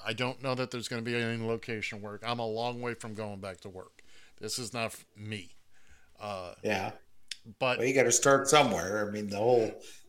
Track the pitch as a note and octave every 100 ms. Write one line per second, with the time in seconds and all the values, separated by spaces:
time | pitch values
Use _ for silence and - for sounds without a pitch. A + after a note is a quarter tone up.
0 | G#2+ A2+ B2+ G#2+ C3 B2+ B2+ B2 A2 A#2+
1 | A#2 A#2+ A#2 A#2 A2+ A2+ - A2 - G#2
2 | G#2 G#2 A2 A#2+ A2+ A2 A#2+ A#2+ A#2+ A#2
3 | A2+ G#2 G#2+ G2 G2 F#2 G2+ F#2 - _
4 | - - - - G#2+ - A2+ A#2+ A2+ -
5 | - G#2+ G#2+ G#2+ F#2 - - - - -
6 | - - G#2 G2 F2+ - G#2+ G2 G#2+ -
7 | - - - - A2+ - C3 B2 A#2+ C3+
8 | A#2+ A#2 C#3+ C#3 C3+ D3+ C3 G2 F#2 G#2+
9 | G2+ G#2 G#2 G2 A#2 A#2+ G#2+ - - -